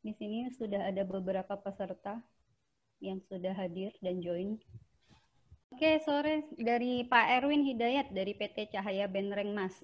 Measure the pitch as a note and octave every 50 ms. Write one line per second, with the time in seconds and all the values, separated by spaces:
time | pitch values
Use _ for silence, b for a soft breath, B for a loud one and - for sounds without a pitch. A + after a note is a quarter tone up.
0 | - G#3+ G#3+ _ G#3+ G#3 G#3+ A3+ B3 B3+ B3 - A3+ G#3 G3 G3 - F#3+ F#3+ F#3+
1 | G3 F#3 F#3+ F#3+ F#3 F#3 F#3 F#3 F#3 - G3+ G3 - G3 G3 - G3 F3+ F#3 -
2 | _ G3+ G#3 A#3 - _ _ _ _ _ _ _ _ _ _ _ _ _ _ _
3 | G3 G3 F#3+ F#3+ F#3 _ F#3+ F#3 F3 F#3 F#3+ F#3 F#3+ F3+ E3+ F#3 F#3+ G#3 - -
4 | - F3+ F3+ F#3 E3+ F3 F3 F3 F#3 G3+ A3 G#3+ - - - - - _ _ _
5 | b b b b b b b _ _ _ - _ _ _ - - D#4 D#4+ D#4 D4+
6 | D#4 D#4 C#4+ C#4+ D4 D4+ D#4 D#4 D4+ D4+ - - A3+ A#3 A#3+ A#3+ A#3+ B3 B3 B3
7 | A#3+ B3 - A#3 A3 - B3 B3+ C4 C#4+ D4 D4 C#4+ C#4 B3+ A3 A#3 A#3 B3+ C#4+
8 | C4+ - F#3+ F#3+ F#3+ G3+ G#3 - G#3 - - - G#3+ G#3+ - G3 G3 G#3 F#3+ G3
9 | G3+ G3 F#3+ G3 G3 G3+ G3+ G3+ G3+ G#3 G#3 G#3 F#3+ F#3+ F#3 -